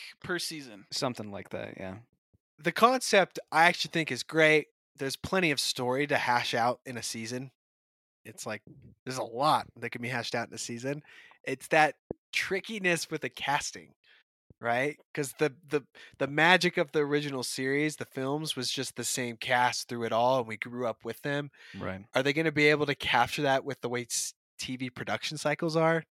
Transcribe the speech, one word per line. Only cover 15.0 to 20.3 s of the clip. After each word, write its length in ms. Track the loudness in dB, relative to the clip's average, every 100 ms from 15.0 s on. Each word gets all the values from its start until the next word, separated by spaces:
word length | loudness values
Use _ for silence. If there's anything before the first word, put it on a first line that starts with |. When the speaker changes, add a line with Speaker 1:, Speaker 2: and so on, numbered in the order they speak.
| _
Speaker 3:
'Cause 180 | -6 -6 0
the, 160 | 0 0 -4
the, 200 | -4 -4 -14 -20 -4
the 80 | -2
magic 500 | 4 6 6 4 0
of 160 | 0
the 60 | 0
original 420 | 2 0 0 -4
series, 540 | -6 -4 0 2 0 -4
the 80 |
films, 500 | -10 -6 -4 -4 -4
was 160 | -4 -4
just 260 | -4 -6 -6
the 80 |
same 340 | -4 -4 -4 -6
cast 500 | 0 4 4 0 -6
through 160 | -6
it 80 | 0
all, 280 | 2 4